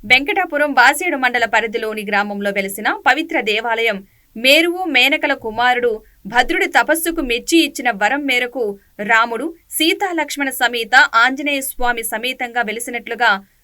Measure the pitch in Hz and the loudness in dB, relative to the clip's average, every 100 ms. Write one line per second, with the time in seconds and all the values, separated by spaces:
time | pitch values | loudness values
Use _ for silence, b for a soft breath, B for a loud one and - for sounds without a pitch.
0 | - 254 285 403 359 294 294 269 247 285 | 0 0 0 -2 -2 0 0 4 4 4
1 | 359 277 254 247 226 226 226 226 220 214 | -2 -2 -2 0 0 0 -2 -4 -6 -6
2 | 208 208 208 202 202 202 190 196 226 403 | -2 -2 -2 -2 -4 -2 -4 -4 -4 0
3 | 294 269 320 330 220 214 233 226 226 196 | 2 2 0 -2 0 -2 -2 0 0 -2
4 | 196 b b 220 247 294 339 349 370 262 | -8 b b -2 4 4 4 -2 -2 2
5 | 254 302 302 269 226 220 240 247 240 220 | 2 2 0 -2 -4 0 2 2 0 -2
6 | b b 190 240 247 359 381 269 240 320 | b b -2 2 2 2 2 2 2 0
7 | 339 330 269 240 240 330 294 285 254 214 | 0 -4 -2 -4 2 2 2 0 -4 0
8 | 208 269 285 247 247 254 220 202 B _ | 0 0 0 0 -2 -4 -4 -6 B _
9 | 208 226 233 226 294 - b - 320 381 | 0 2 2 -2 -6 -10 b -2 0 0
10 | 403 339 294 - 277 262 240 240 226 254 | -2 -2 -4 -4 -6 0 -2 0 2 4
11 | 294 226 240 269 294 277 269 - 240 240 | 6 4 2 0 -4 -4 -6 -4 -2 -2
12 | 226 220 247 254 247 240 220 214 240 240 | -4 -6 -6 -6 -6 -4 -4 -4 -8 -10
13 | 233 233 233 196 202 b | -8 0 2 2 -4 b